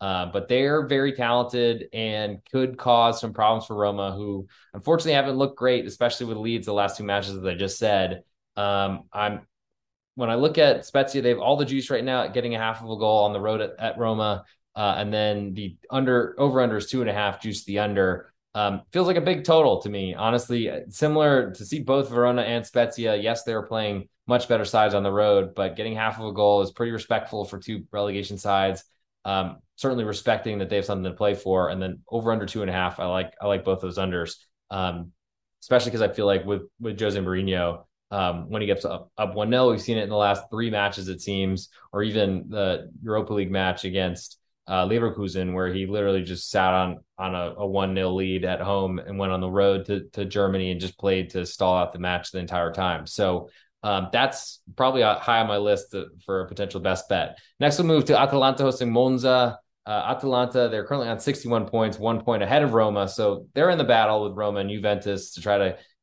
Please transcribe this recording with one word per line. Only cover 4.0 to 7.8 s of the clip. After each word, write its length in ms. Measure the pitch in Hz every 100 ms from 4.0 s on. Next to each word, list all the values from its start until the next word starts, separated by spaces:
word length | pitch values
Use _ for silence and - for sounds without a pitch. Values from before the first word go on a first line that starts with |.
| 98
who 340 | 95 104 98 101 _ _
unfortunately 400 | 101 147 165 160
haven't 240 | 143 135 131
looked 200 | 139 -
great, 280 | 127 127
especially 420 | - - 120 - 120
with 120 | 110
Leeds 280 | 110 117 110
the 60 |
last 240 | 101 101 -
two 80 |
matches, 320 | 104 101 98 95
as 80 |
I 100 | 92
just 240 | 87 95
said. 440 | -